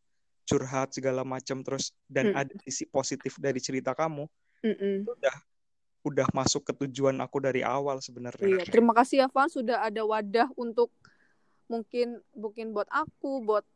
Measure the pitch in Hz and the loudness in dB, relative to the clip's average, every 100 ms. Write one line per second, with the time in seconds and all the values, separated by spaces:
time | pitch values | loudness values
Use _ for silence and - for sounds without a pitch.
0 | _ _ _ _ - 139 127 135 135 - | _ _ _ _ -2 -2 0 -4 -4 -2
1 | 131 131 131 131 - 135 131 135 - _ | -2 -2 -4 -6 -6 -8 -4 -6 -6 _
2 | _ 135 208 156 135 196 - - - 135 | _ 0 2 0 -2 -6 -10 -8 -2 -2
3 | - 135 135 - 139 127 - 131 131 127 | -2 -4 -6 -4 -2 -2 -2 -4 -4 -2
4 | 160 147 147 _ _ _ 226 - 202 196 | -2 -4 -10 _ _ _ -2 -2 -2 -2
5 | 208 - 131 - _ _ _ _ _ _ | -4 -2 -2 -2 _ _ _ _ _ _
6 | 147 143 135 135 127 147 - 127 139 127 | -4 0 0 2 0 0 -4 -4 -4 0
7 | 135 131 127 143 135 127 117 135 143 135 | 0 2 -2 -2 0 0 0 0 -2 -4
8 | 131 120 123 - 196 190 175 233 233 226 | -8 -10 -12 -2 2 2 4 6 6 6
9 | 269 277 262 269 294 277 226 226 220 220 | 6 6 4 4 2 2 0 0 0 -2
10 | 214 214 208 226 254 254 240 226 240 _ | 0 0 0 2 2 0 -4 2 2 _
11 | _ _ _ _ _ _ - 233 208 247 | _ _ _ _ _ _ -6 -6 -4 -2
12 | 240 233 _ 233 214 226 226 208 196 277 | -2 -4 _ -10 -10 -8 -6 -4 -2 -2
13 | 302 _ 277 269 214 208 - | -2 _ -6 -4 2 0 0